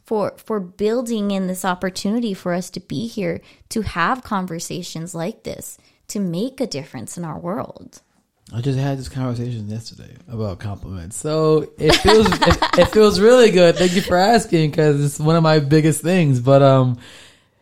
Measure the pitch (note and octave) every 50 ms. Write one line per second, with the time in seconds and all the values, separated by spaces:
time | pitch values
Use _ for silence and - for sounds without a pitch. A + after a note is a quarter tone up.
0 | _ - A3+ G#3 F3+ - - - - - A3 G#3 F3+ F3+ - - G#3 G#3+ A3+ B3+
1 | A#3+ A#3 A#3 G#3+ G3+ G3+ G3 F#3+ F#3+ F3+ F#3 F3+ - F#3+ F3+ - G3 F#3 F#3 -
2 | - G3 A3 B3 A#3+ G#3+ F#3+ - - F3+ F3 F#3 F3+ - - - - - D#3 C3+
3 | A3+ A3+ - G#3+ F3+ E3+ - - - _ _ _ _ - - A3 G3+ - - F3
4 | E3 F#3+ C4 B3+ - - G#3+ F#3+ F#3 F3 E3 E3+ - - D#3 F3+ F3 - - D#3+
5 | E3 F3+ - E3 E3 G#3 A#3 _ - - - - - - - _ _ _ _ _
6 | _ - - G#3 G3 F3 E3 F3+ A3+ C4+ - - E3 E3+ - C3+ C#3 - - A#2+
7 | G#2 - - F3 E3+ D#3+ D#3+ E3 E3+ F3 G3 - - - - - - - _ -
8 | _ _ _ _ _ _ _ _ _ - - A#2 A#2+ C#3 C3 C3 C3+ C#3 C#3 C3+
9 | B2 - - C3 C3 B2+ A#2+ A#2+ A#2+ B2 A#2+ A2+ G#2 G#2 A2 A#2 A2+ - - -
10 | - - - - - - A#2+ A2 A2 G2+ F2 - - G2+ F#2+ - - - F#2+ F2+
11 | E2 G2 - - - D3+ D#3 D#3 D#3 D#3 D#3 D3+ - - - - D3+ D#3 - -
12 | - - A3 A3 G#3+ F#3 E3+ - D4+ C4 - - - - - F3 E3+ - - G#3+
13 | G#3+ G#3 F#3 F3+ G#3 A3+ B3+ B3+ A#3 G#3 F3 F#3 F3 E3+ E3+ E3+ F3+ F3+ F3 G3+
14 | E3 F3+ F3 F3+ F#3+ G#3+ A#3+ A3+ - - F3 D#3+ D#3 D3 - D#3+ D3+ D3+ C#3+ C#3+
15 | D3 C#3+ - - D3+ D#3 E3 E3+ D#3+ D#3 D#3 D#3 C#3 C#3 D#3 D#3 D3+ D#3+ C#3+ -
16 | - E3 F#3+ F#3 D#3+ C#3+ C3 B2 A#2+ C3+ C#3 C#3 C#3 C3+ C3+ C3+ B2+ B2+ A#2+ B2
17 | - - - - - - _ _ _ _ _ _